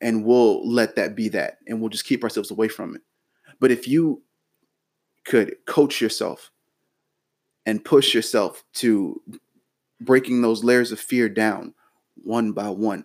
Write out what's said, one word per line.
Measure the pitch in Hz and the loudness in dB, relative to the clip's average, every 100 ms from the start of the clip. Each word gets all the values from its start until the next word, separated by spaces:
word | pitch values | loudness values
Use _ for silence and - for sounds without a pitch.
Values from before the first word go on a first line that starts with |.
and | 117 113 | -2 -2
we'll | 107 123 117 - - | 4 6 6 4 0
let | 120 110 - | 0 0 0
that | 90 | -4
be | 104 110 | -4 -4
that, | 98 69 - - | -4 -6 -8 -10
and | 113 | -8
we'll | 110 | -6
just | 107 - | -8 -4
keep | 120 | -4
ourselves | 113 110 101 | -2 -6 -6
away | 104 110 | -4 -4
from | - 92 | -4 -12
it. | 73 _ _ _ _ _ - | -14 _ _ _ _ _ 0
But | 131 | 2
if | 123 - | 2 0
you | 147 165 135 _ _ _ _ _ _ _ _ _ _ - | 0 2 -2 _ _ _ _ _ _ _ _ _ _ 0
could | 127 101 - - | 2 2 -4 -6
coach | - 143 - | 2 2 2
yourself | 113 - 95 - - _ _ _ _ _ _ _ _ _ _ _ - | -4 -4 -6 -8 -18 _ _ _ _ _ _ _ _ _ _ _ -4
and | 107 | -4
push | - 147 135 | 4 4 6
yourself | 120 110 113 92 - _ | 2 0 0 -2 -6 _
to | - 123 107 90 - - - _ _ _ _ _ - | -2 2 2 0 -6 -14 -20 _ _ _ _ _ -10
breaking | 117 131 131 123 | 2 2 2 0
those | 120 110 | 0 0
layers | 117 123 117 | 2 2 2
of | 110 | -4
fear | - 123 113 | -4 0 0
down | 101 110 98 - _ _ _ _ | 0 -2 -2 -10 _ _ _ _
one | _ - 117 110 | _ -6 -4 -2
by | 101 104 | -4 -6
one, | 95 107 92 | -4 -4 -4